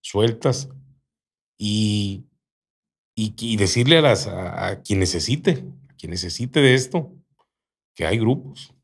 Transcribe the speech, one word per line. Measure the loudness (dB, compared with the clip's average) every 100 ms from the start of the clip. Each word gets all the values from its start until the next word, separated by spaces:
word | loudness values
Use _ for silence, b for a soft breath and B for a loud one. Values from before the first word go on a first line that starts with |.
sueltas | -6 0 0 2 -2 -2 -6 -16 -20 _ _ _ _ _ _ _
y, | -4 0 0 0 -2 -6 -14 _ _ _ _ _ _ _ _ -6
y, | -6 -6
y | -4 0
decirle | 2 2 4 6
a |
las, | 6 2 0
a, | -8 -8 -6 -6
a | -6
quien | -2 0
necesite, | 0 -2 -4 -2 0 -2 -6 -20 -20
a | _
quien | -10
necesite | -8 -8 -8 -2 4
de | 6
esto, | 6 2 -4 -6 -14 _ _ _ _ _ _ _ -6
que | -2
hay | 2
grupos. | 2 0 -4 -20 -20 _